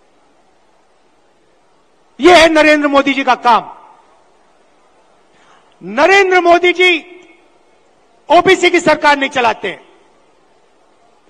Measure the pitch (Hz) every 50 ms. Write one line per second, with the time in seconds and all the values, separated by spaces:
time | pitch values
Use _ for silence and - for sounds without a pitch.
0 | _ _ _ _ _ _ _ _ _ _ _ _ _ _ _ _ _ _ _ _
1 | _ _ _ _ _ _ _ _ _ _ _ _ _ _ _ _ _ _ _ _
2 | _ _ _ - 262 349 359 311 320 330 320 302 302 302 302 302 294 285 277 277
3 | 269 277 254 269 269 254 233 233 - 240 220 190 - - - - - - _ _
4 | _ _ _ _ _ _ _ _ _ _ _ _ _ _ _ _ _ _ _ _
5 | _ _ _ _ _ _ _ _ _ _ _ _ _ _ _ _ 165 185 214 254
6 | 311 359 392 403 392 370 370 359 339 339 339 349 349 349 339 339 370 359 339 294
7 | - - - - - _ _ _ _ _ _ _ _ _ _ _ _ _ _ _
8 | _ _ _ _ _ - 294 349 339 381 370 359 349 349 349 339 - 311 302 302
9 | 302 294 285 277 269 269 269 262 240 226 208 - - 185 156 131 - _ _ _
10 | _ _ _ _ _ _ _ _ _ _ _ _ _ _ _ _ _ _ _ _
11 | _ _ _ _ _